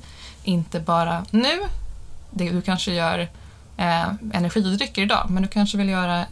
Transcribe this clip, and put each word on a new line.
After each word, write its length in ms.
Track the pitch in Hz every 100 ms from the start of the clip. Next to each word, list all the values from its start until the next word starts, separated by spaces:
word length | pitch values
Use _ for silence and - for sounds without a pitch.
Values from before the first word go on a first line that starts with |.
| - - - -
Inte 360 | - 175 160 170
bara 460 | 160 170 170 170 185
nu. 280 | 214 262 339 403 - - - - - -
Det, 180 | 180 175
du 120 | 175
kanske 300 | 180 180 -
gör, 260 | 175 165 175 175 - - - - -
eh, 260 | 175 170 170 208 220
energidrycker 680 | 190 175 220 190 202 277 -
idag, 240 | 202 220 -
men 140 | 185
du 60 | 190
kanske 280 | 214 202 202
vill 120 | 196
göra 360 | 185 180 175 175